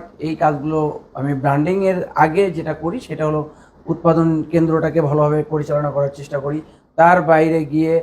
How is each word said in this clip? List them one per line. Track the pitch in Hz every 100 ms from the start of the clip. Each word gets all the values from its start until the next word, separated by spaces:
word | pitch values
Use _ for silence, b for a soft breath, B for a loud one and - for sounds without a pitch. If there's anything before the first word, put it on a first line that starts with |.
| - -
এই | 160
কাজগুলো | 156 156 143 151 156 151 - -
আমি | 143 139
ব্র্যান্ডিংয়ের | 139 143 143 156 190 190 180 -
আগে | - 156 165 196
যেটা | 160 156
করি | 147 156 247
সেটা | - 151 156
হলো | 156 147 B B _ -
উৎপাদন | 156 170 160 165 160
কেন্দ্রটাকে | - 170 160 160 160 160
ভালোভাবে | 147 151 151 151
পরিচালনা | 151 156 147 147 147
করার | 139 139
চেষ্টা | 143 139 143
করি। | 143 151 - b _ -
তার | 165 180
বাইরে | 156 160 160 160
গিয়ে | 147 151 160 165